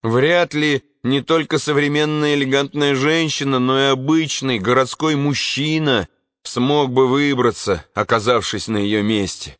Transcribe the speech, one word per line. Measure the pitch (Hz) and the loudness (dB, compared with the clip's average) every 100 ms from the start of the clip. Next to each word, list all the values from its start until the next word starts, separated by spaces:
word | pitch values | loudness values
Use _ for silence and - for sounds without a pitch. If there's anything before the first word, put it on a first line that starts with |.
Вряд | 113 120 147 175 170 | 2 2 4 2 2
ли | 151 151 139 _ _ | 0 0 -2 _ _
не | 120 139 | -2 -2
только | 123 160 151 151 | 2 0 2 -2
современная | - 143 143 147 151 151 147 | 0 0 0 0 0 0 0
элегантная | 143 135 139 139 147 143 | 0 2 0 0 0 0
женщина, | 135 147 165 160 - 139 131 | 2 0 0 -2 -2 -2 0
но | 127 135 | 2 2
и | |
обычный | 139 131 135 160 156 - 135 117 | 2 0 2 0 0 -4 -4 -2
городской | 98 123 127 - 156 147 | 2 2 0 -2 -2 0
мужчина | 143 131 - - 151 156 151 117 87 _ _ _ | 0 -2 -4 -4 -2 0 0 0 -2 _ _ _
смог | - 123 127 147 135 | -8 -2 0 2 2
бы | 123 131 | 2 2
выбраться, | 139 143 127 120 101 - 90 - | 2 0 2 0 0 -4 -4 -4
оказавшись | - 87 113 107 117 - 104 - | -6 0 0 2 0 0 -6 -4
на | 107 | -2
ее | 101 107 | 0 0
месте. | 104 107 95 - 73 - | 0 0 -2 -6 -16 -18